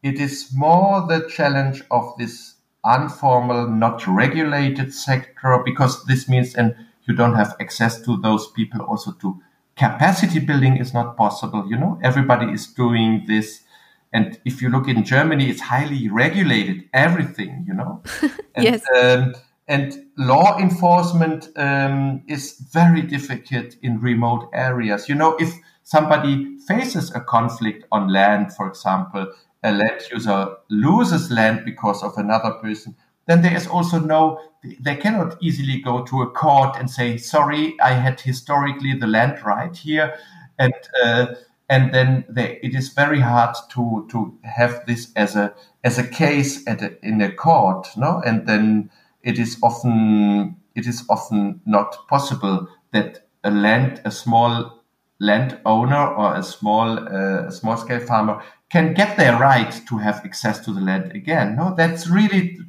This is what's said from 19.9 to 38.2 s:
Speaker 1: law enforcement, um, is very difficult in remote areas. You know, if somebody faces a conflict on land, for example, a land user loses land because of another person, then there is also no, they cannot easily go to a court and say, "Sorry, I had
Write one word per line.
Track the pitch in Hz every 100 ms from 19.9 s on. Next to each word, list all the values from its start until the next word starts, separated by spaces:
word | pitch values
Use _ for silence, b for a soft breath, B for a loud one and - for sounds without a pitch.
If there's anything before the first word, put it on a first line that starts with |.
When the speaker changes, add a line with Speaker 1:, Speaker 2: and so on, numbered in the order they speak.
| - - -
Speaker 1:
law | 131 135 190 202
enforcement, | 185 170 175 175 170 170 165 160 - -
um, | 143 139 139 139 139 135 -
is | 147 135 - -
very | 165 175 165
difficult | 139 143 - 123 - 127 - -
in | 127 113
remote | 123 117 120 117 117
areas. | - 127 123 113 104 -
You | 143
know, | 160 160
if | 170 - b b
somebody | _ 156 151 151 143 139 - - -
faces | 208 262 180 131 -
a |
conflict | - 117 120 - 110 98 -
on | 107 98
land, | 95 98 104 95
for | - 98
example, | - 101 95 90 101 95 B B _
a | 110
land | 101 110 - -
user | 120 113 98 98 - _
loses | 107 127 208 226 165 -
land | 117 110 113 -
because | - 107 101
of | 98 107
another | 101 110 113 -
person, | 110 107 - - _ _ -
then | 170
there | 175 170
is | -
also | 175 170 165
no, | 156 156 160 156 B _ - -
they | 127 143
cannot | 208 220 170 -
easily | 170 135 135 131
go | 127 123
to | 127 131
a | 120
court | - 156 139 131 131
and | 127
say, | - 123 120
"Sorry, | - 151 143 151 156 -
I | 127
had | 127 131 127